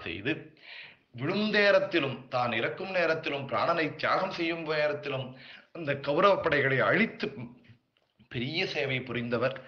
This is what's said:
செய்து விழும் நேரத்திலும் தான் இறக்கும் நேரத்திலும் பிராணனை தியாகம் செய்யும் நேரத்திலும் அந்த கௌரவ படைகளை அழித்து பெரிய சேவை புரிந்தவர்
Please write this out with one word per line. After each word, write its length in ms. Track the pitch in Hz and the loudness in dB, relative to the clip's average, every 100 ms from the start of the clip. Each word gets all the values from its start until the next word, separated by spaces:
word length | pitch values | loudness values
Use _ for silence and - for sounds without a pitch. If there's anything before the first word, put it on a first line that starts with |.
செய்து 320 | 98 87 110 160 - - - - - - _ 117 | -6 -6 -4 -4 -8 -20 -20 -18 -20 -20 _ -8
விழும் 340 | 139 202 208 | -4 -2 2
நேரத்திலும் 680 | 208 202 190 190 170 139 120 - | 4 6 6 4 0 0 -4 -4
தான் 240 | 127 120 | -2 0
இறக்கும் 380 | 113 143 156 190 | 0 -2 -4 -4
நேரத்திலும் 560 | 185 165 160 160 147 117 | 0 2 0 -2 -6 -2
பிராணனை 400 | 110 110 165 151 - | 0 0 2 0 -2
தியாகம் 400 | 117 143 190 170 | 0 0 0 -2
செய்யும் 280 | 165 165 156 | -2 -2 -2
நேரத்திலும் 600 | 156 151 143 143 131 120 - - - - | 0 0 0 -4 -6 -6 -12 -18 -20 -18
அந்த 200 | 165 151 139 | -10 -4 -4
கௌரவ 360 | - 147 196 190 | 0 4 6 6
படைகளை 420 | 165 147 131 131 | 4 2 4 4
அழித்து 480 | 107 156 226 - - 123 123 - - - _ _ _ _ - | 4 4 2 -2 -8 -8 -14 -16 -20 -20 _ _ _ _ -12
பெரிய 320 | 127 131 160 190 | -6 -4 -4 -4
சேவை 320 | 160 139 131 | -2 -2 -2
புரிந்தவர் 560 | 123 120 120 120 117 - | -4 -4 -2 0 0 -2